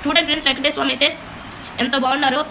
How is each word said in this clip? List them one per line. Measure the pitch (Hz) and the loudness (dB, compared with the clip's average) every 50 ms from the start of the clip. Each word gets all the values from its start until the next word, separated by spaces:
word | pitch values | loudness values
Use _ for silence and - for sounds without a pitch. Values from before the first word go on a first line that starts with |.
| - | 0
చూడండి | 285 311 339 330 302 | 2 2 2 2 2
ఫ్రెండ్స్, | 294 311 - 277 | 0 0 2 0
వెంకటేశ్వర | 269 277 269 294 294 - | 0 2 0 0 0 2
స్వామి | - 277 269 | 0 0 2
అయితే | 240 285 302 320 - - - - - - - - - - - - - 240 | 2 2 0 0 -2 -12 -14 -14 -14 -14 -14 -14 -12 -14 -12 -2 -2 0
ఎంత | 254 254 277 254 | 2 2 2 2
బాగున్నారో | 254 269 285 294 269 247 285 311 302 | 2 2 2 2 2 2 2 -2 -2